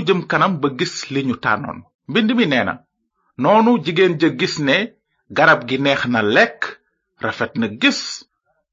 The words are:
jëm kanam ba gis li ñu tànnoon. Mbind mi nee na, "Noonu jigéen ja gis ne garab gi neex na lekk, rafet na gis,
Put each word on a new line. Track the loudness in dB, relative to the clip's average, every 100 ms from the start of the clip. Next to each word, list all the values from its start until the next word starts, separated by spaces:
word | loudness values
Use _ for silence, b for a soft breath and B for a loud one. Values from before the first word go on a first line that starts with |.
| 2
jëm | 0 0
kanam | 0 2 0
ba | -4 -2
gis | -6 -6 -6
li | -4 -4
ñu | -4
tànnoon. | -2 -2 -4 -12 -16 _ -4
Mbind | 0 0 2
mi | 2
nee | 2
na, | -2 -6 _ _ _ _ _ -2
"Noonu | 2 4 4 2
jigéen | 0 2 2 4
ja | 0
gis | 0 -4 -2
ne | 0 0 0 -10 _ _ _
garab | 2 4 4 0
gi | -2
neex | 0 0 0
na | 0
lekk, | 2 2 2 -2 -12 -12 _ _ _ _
rafet | -8 -6 -6 -4
na | -6
gis, | 0 0 0 -8 -14 -18 _ _ _ _